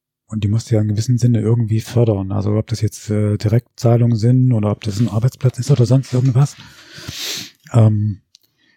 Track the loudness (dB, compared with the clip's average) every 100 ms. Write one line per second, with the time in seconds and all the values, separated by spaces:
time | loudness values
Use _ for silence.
0 | _ _ _ -6 -2 -2 0 -2 0 -2
1 | -2 0 2 2 0 0 0 -2 -2 0
2 | 0 0 -2 -4 -2 -2 -2 -4 -4 -6
3 | -6 -2 -2 -2 0 0 -2 -2 0 2
4 | 2 2 2 4 2 2 0 -4 -6 -2
5 | -2 0 -2 0 -2 -2 0 2 4 2
6 | 0 0 2 2 0 -2 -20 -20 -20 -20
7 | -16 -12 -10 -10 -14 _ -2 4 4 4
8 | -2 -6 _ _ _ _ _